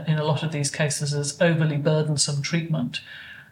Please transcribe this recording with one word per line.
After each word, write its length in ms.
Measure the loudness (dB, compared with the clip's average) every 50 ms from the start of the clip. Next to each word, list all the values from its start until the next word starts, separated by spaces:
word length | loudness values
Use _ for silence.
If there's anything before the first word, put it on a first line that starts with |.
| 0 0
in 100 | 0 0
a 60 | 2
lot 180 | 0 0 0
of 100 | 0 -2
these 200 | -2 -2 -2 -2
cases 420 | 0 0 0 0 0 -2 -2 -2 -2
as 260 | -2 -2 -2 0 2
overly 380 | 4 4 4 4 2 2 2 2
burdensome 640 | 2 2 4 4 2 2 2 0 0 0 0 -2
treatment 600 | -2 0 0 -2 0 0 -2 -2 -2 -2 -4 -8 -12 -12 -18 -18 -18 -18 -18 -20 -20 -20